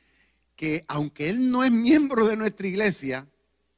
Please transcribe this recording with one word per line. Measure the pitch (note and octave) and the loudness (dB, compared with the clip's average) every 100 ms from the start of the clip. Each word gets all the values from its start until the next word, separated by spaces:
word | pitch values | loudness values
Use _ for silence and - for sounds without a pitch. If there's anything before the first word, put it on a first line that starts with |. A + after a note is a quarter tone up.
| _ _ _ _ _ _ | _ _ _ _ _ _
que, | D#3 D#3 D#3 | -6 -6 -6
aunque | D3 D3 - D3+ | -6 -6 -6 -6
él | A#3 B3+ | -2 0
no | B3 | 2
es | C4 | 2
miembro | A#3 A#3 D4+ C#4 B3 A3 | 2 4 4 4 2 2
de | A3 | 0
nuestra | G#3+ - G3 | -4 -4 -6
iglesia", | G3 G#3+ - C3+ C3 C#3 _ _ _ _ | 0 -2 -2 -6 -8 -10 _ _ _ _